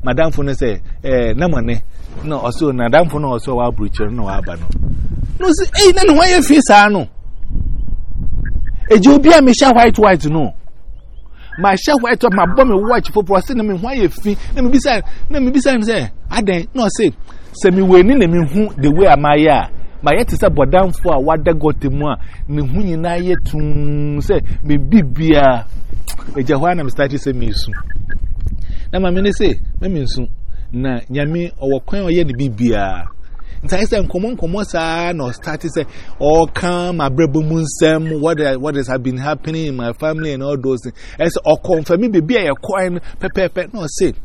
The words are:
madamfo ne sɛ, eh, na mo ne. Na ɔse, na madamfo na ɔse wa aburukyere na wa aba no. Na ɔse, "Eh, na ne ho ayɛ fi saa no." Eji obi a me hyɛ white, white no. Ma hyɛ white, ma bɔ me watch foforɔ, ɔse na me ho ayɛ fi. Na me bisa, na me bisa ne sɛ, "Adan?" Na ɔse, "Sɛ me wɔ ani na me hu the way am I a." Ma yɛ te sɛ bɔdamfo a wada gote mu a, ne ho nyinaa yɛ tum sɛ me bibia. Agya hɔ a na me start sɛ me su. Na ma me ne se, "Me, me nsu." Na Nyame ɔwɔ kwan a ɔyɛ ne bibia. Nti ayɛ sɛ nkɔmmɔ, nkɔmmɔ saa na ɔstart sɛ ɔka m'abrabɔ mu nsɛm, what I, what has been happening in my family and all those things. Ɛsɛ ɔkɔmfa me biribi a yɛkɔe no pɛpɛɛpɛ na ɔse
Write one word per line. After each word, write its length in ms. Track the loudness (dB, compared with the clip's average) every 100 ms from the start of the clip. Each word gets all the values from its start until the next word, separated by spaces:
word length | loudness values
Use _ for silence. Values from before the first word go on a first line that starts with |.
| 0
madamfo 380 | 2 2 2 0
ne 60 |
sɛ, 280 | 0 -2 -2 -6 -6
eh, 300 | -2 0 2
na 140 | 0 2
mo 120 | 0
ne. 220 | 2 0 0 -6 -10 -8
Na 140 | -6 -4
ɔse, 340 | -4 -2 -2 0
na 120 | 2
madamfo 320 | 4 2 -2
na 80 | -4
ɔse 260 | -4 -4 -2
wa 160 | -2
aburukyere 400 | -2 -2 -2 -2
na 80 | -2
wa 160 | -2 -2
aba 180 | -2 -4
no. 120 | -2 0 0 0 -2 -2 -4 -2
Na 80 | 0
ɔse, 180 | 0 0 4
"Eh, 100 | 4 6
na 80 |
ne 100 | 6
ho 80 | 6
ayɛ 240 | 6 4 4
fi 160 | 4
saa 280 | 6 6 6
no." 180 | 2 -4 -10 -10 -6 -2 -2 0 0 0 -2 -2 0 2 2 2 2 2 0 4
Eji 160 | 6 8
obi 220 | 8 8
a 80 | 6
me 100 | 6
hyɛ 220 | 6 4 6
white, 220 | 6 6
white 280 | 4 4 0
no. 260 | 0 -2 -4 -10 -12 -12 -14 -16 -18 -16 -18 -16 -2
Ma 140 | 0
hyɛ 280 | 2 2 0
white, 200 | 0 0 0
ma 140 | 2 2
bɔ 220 | 4 4
me 80 | 2 2
watch 240 | 0 0
foforɔ, 300 | -2 0 0
ɔse 140 | 0 -4
na 80 |
me 120 | -4 -4
ho 120 | -6
ayɛ 240 | -2 -2 0
fi. 160 | -4 -2 -4 0
Na 60 |
me 80 | 4
bisa, 320 | 4 4 -2 -2 0 0
na 120 | 2
me 100 | 2
bisa 260 | 2 2 0
ne 80 |
sɛ, 280 | 0 -2 -4 -8 -6
"Adan?" 380 | -4 -2 -2 -4 -2
Na 100 | -2
ɔse, 260 | 0 -2 -2 -12 -12 -14 0 2
"Sɛ 80 |
me 80 | 2
wɔ 180 | 6 6
ani 140 | 6
na 140 | 4 4
me 180 | 2 0
hu 240 | 0 -2 0
the 120 | 2
way 160 | 4 4
am 180 | 4 4
I 120 | 2 4
a." 200 | 2 0 -4 -4 -4
Ma 80 | 0
yɛ 140 | 0 0
te 80 | 0
sɛ 140 | 0
bɔdamfo 640 | 2 2 2 2 0 0
a 60 | 2
wada 340 | 0 0 0
gote 360 | 0 0 -2 -2
mu 160 | -2 -4
a, 100 | -4 -6 -6 -6
ne 140 | -4
ho 200 | -2 0
nyinaa 360 | 0 -2 -2 -2
yɛ 140 | 0 0 0
tum 760 | 0 2 4 4 2 -2 -2
sɛ 440 | 0 0 0 0
me 140 | 2 2
bibia. 880 | 4 2 2 0 2 4 4 2 -2 -4 -2 -2 0 -2 -4 -4
Agya 200 | -2 0
hɔ 140 | 0
a 40 | -2
na 80 |
me 60 | -2
start 220 | -2 -2
sɛ 220 | -2 -4 -2
me 160 | 0
su. 200 | 0 0 -2 -2 -2 0 -2 0 -2 -2 -2 -2 -2 -2
Na 80 | -2
ma 120 | 0
me 100 | 2
ne 100 | 0
se, 280 | 2 0 2 -2 -2
"Me, 80 | -2
me 120 | -2
nsu." 260 | -2 -2 -2 -4 -4 -4 -4
Na 260 | -4 -4 -4 -6
Nyame 420 | -4 -4 -4 -6 -6
ɔwɔ 240 | -4 -4 -2
kwan 160 | -4
a 40 | 0
ɔyɛ 200 | 0 0
ne 80 |
bibia. 720 | 0 -4 -2 0 0 -2 -2 -4 -6 -10 -8 -8 -6
Nti 120 | -2 0
ayɛ 100 | 2
sɛ 220 | 0 0
nkɔmmɔ, 280 | -2 -6 -4
nkɔmmɔ 280 | -4 -4 -4
saa 460 | -4 -4 -4 -4
na 120 | -4 -6
ɔstart 440 | -8 -10 -8 -6
sɛ 160 | -6 -6 -10 -10 -2
ɔka 760 | 2 4 2 -2 -4 -4 -4 -4
m'abrabɔ 480 | -4 0 0 0 -2
mu 140 | -2
nsɛm, 560 | -4 0 0 0 -4 -4
what 220 | -4 -2
I, 140 | -2 -2
what 200 | -4 -6
has 140 | -4 -4
been 180 | -4 -6
happening 500 | -6 -8 -6 -6 -6
in 80 | -6
my 180 | -8
family 400 | -6 -6 -4 -6
and 80 | -6
all 160 | -6 -4
those 220 | -4 -4
things. 140 | -6 -16 -18 -4
Ɛsɛ 180 | -2 -2 0
ɔkɔmfa 540 | 0 0 -4 0 -2
me 80 | 0
biribi 300 | 0 0 -2
a 120 | -2
yɛkɔe 440 | -6 -6 -4 -4
no 60 | -6 -10 -8
pɛpɛɛpɛ 520 | -6 -2 -4 -4 -10
na 100 | -10
ɔse 340 | -10 -4 -6 -6